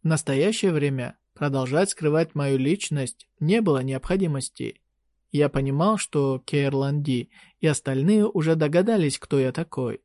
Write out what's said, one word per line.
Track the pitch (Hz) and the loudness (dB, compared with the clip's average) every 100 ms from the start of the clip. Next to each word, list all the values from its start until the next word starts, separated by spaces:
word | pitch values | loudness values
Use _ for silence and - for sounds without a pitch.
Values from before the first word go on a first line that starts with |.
В | 160 | 0
настоящее | 160 - 135 180 220 196 | -2 0 0 0 2 0
время | 156 143 135 123 - _ | 2 0 -2 -8 -12 _
продолжать | - 147 135 127 147 196 | -6 -2 -2 0 0 0
скрывать | - 156 156 160 147 | 0 0 0 0 -2
мою | 139 135 | 0 0
личность | 131 190 - 151 127 - - _ | 0 -2 -2 -4 -4 -10 -20 _
не | 151 226 | 0 2
было | 202 135 | 2 0
необходимости. | 131 131 - 190 180 139 - - 117 - _ _ _ _ _ | 0 -6 -2 0 0 -2 -6 -8 -10 -10 _ _ _ _ _
Я | 143 143 | 0 2
понимал, | 139 135 139 190 214 | 2 -2 2 2 0
что | - 151 139 131 - | -2 -2 0 -2 -2
Кеэрланди | 147 143 135 135 147 143 123 - - - _ | 0 0 0 0 -2 0 -2 -4 -16 -20 _
и | 160 | 0
остальные | 143 - 135 156 214 208 | 0 -2 0 2 4 2
уже | 196 156 160 | 0 0 2
догадались, | 151 170 196 226 151 - | 2 2 2 2 0 -2
кто | - 139 | -2 0
я | 131 | 0
такой. | 127 165 - 123 - | -2 -8 -6 -6 -8